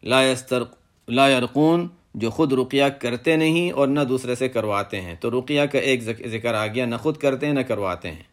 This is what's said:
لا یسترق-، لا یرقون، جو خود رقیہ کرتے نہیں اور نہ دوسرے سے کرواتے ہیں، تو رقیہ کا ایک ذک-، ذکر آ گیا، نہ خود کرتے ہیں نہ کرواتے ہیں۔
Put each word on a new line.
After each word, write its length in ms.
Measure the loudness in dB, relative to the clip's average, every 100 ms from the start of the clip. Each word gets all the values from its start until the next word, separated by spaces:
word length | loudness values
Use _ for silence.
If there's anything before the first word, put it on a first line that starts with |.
لا 200 | 2 2
یسترق-، 540 | 2 0 -2 -4 -4 -12 _ _ -4
لا 220 | 4 4
یرقون، 580 | 4 0 2 4 4 0 -10 _
جو 160 | -4 -4
خود 240 | 0 2
رقیہ 300 | 2 0 2 0 0
کرتے 360 | -6 -2 2 2
نہیں 360 | 4 2 0
اور 160 | 2 2
نہ 120 | 2
دوسرے 360 | 0 0 -2 -2
سے 140 | -2
کرواتے 520 | -2 -2 -2 -2 -6
ہیں، 140 | -8 -6
تو 240 | -2 -4
رقیہ 220 | 0 0
کا 180 | 2 0
ایک 240 | 0 0
ذک-، 240 | -2 -8 -8
ذکر 260 | -6 -2
آ 140 | -2 -2
گیا، 180 | -2 -4
نہ 100 | -2
خود 220 | -4 0
کرتے 280 | 0 0 -2
ہیں 80 |
نہ 60 | -2
کرواتے 520 | -2 -2 -2 -4 -8
ہیں۔ 120 | -12 -18